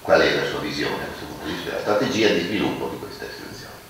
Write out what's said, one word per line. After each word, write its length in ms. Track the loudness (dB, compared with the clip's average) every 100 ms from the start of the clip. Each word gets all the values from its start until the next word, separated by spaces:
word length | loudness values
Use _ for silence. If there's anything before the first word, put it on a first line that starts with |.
qual 200 | 4 6
è 140 | 6
la 140 | 4 0
sua 120 | -2
visione, 380 | -4 -2 -2 -4
da 60 |
questo 220 | -6 -8 -12
punto 200 | -10 -8
di 60 |
vista, 200 | -6 -6
la 80 | -4
strategia 480 | 2 2 2 4 4
di 120 | 4
sviluppo 480 | 2 2 0 0 -4
di 100 | -6
questa 260 | -10 -10
istituzione? 500 | -10 -10 -12 -14 -14 -16